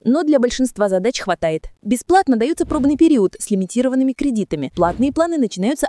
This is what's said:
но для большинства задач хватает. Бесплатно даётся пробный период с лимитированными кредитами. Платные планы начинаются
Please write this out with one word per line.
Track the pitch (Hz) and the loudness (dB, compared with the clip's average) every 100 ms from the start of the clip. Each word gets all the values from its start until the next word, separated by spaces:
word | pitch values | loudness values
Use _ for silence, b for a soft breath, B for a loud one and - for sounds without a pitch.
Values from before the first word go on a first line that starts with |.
но | 220 285 | 0 0
для | 302 277 | 2 2
большинства | 240 - 254 - 208 | 2 0 -4 -2 0
задач | 185 208 - | 0 0 -4
хватает. | - - 165 160 - - | -4 -4 -2 -4 -8 -10
Бесплатно | 208 240 - 370 381 226 | -4 -2 2 2 4 2
даётся | 247 330 | 0 -2
пробный | 311 302 277 285 | -2 0 0 4
период | 320 269 185 - | 4 4 2 -2
с | - | -4
лимитированными | 196 185 240 254 262 262 | -2 -2 -2 0 0 0
кредитами. | 247 285 220 185 151 131 | 0 -2 -2 -4 -4 -6
Платные | - 170 175 269 | -2 0 0 0
планы | 311 339 330 | 0 0 0
начинаются | 226 180 202 302 | -2 -2 -2 -2